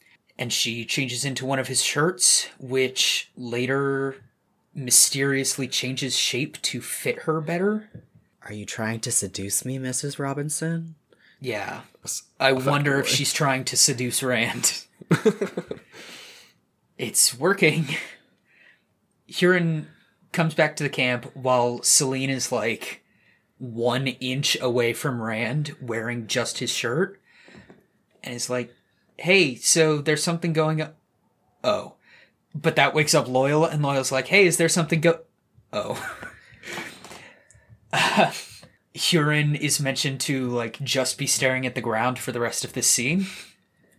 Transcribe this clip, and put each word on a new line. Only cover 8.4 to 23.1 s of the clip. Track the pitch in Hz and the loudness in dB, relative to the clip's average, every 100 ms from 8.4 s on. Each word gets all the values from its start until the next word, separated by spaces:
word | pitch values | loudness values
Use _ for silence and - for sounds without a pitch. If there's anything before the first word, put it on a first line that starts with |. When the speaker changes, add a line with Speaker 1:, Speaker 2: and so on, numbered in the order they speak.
Speaker 2:
Are | - | -14
you | 107 98 | -12 -10
trying | - 110 117 | -6 -4 -4
to | 123 | -2
seduce | - 98 - 98 - 131 | -2 -2 -6 -4 -4 -4
me, | 135 | -6
Missus | 127 127 143 143 | -6 -6 -6 -6
Robinson? | 139 139 147 - 160 165 165 160 _ _ _ - | -6 -4 -4 -4 -4 -4 -6 -14 _ _ _ -14
Speaker 1:
Yeah. | 127 107 98 - - _ - | -6 -6 -6 -10 -14 _ -10
Speaker 3:
S-, | - - - | -10 -10 0
Speaker 1:
I | 131 | 2
wonder | 131 131 143 143 | 2 2 0 2
if | 139 | 0
Speaker 3:
effectively. | 135 131 | 2 0
Speaker 1:
she's | 139 | 0
trying | - 151 131 127 | 0 2 0 0
to | - | 2
seduce | - 123 123 - | 2 2 -2 -2
Rand. | 131 117 120 120 - - - - - | 0 0 0 0 0 -2 -10 -10 0
Speaker 3:
<laughs> | 170 214 - 196 - - - - - - - - - - _ _ _ _ - | 2 4 2 -2 -6 -8 -10 -14 -20 -18 -18 -20 -20 -20 _ _ _ _ -10
Speaker 1:
It's | 117 - - 120 | -4 2 2 2
working. | 165 196 160 147 135 - - - _ _ _ _ _ _ _ _ _ _ _ | 2 4 4 4 0 -4 -8 -16 _ _ _ _ _ _ _ _ _ _ _
Huron | - 180 180 170 156 151 - _ _ _ | 2 4 4 4 0 -4 -14 _ _ _
comes | - 160 151 | 0 0 4
back | 151 151 | 2 2
to | |
the | 147 | -4
camp | - 127 123 - 135 | 0 0 0 -4 -4
while | 127 127 120 120 | 2 4 4 0
Selene | - - 139 135 135 | 2 4 4 0 -2
is, | 131 - | -2 -2
like, | 120 113 107 - - _ | 0 0 -2 -6 -14 _